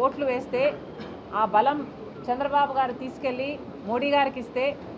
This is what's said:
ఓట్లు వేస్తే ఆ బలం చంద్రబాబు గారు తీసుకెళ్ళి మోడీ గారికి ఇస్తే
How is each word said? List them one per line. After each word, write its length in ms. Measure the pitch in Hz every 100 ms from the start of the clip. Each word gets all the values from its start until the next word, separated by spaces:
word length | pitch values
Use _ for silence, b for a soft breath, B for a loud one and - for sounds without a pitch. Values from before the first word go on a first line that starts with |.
ఓట్లు 220 | 262 285 277
వేస్తే 320 | 247 - 247 285 - - - - - - 196
ఆ 40 | 214 208
బలం 240 | 247 294 262 - - - -
చంద్రబాబు 460 | 247 285 285 277 269
గారు 140 | 262 247
తీసుకెళ్ళి 460 | 262 - 269 254 269 294 - - 196
మోడీ 220 | 240 285 285
గారికి 220 | 269 254 233
ఇస్తే 200 | 247 269 - -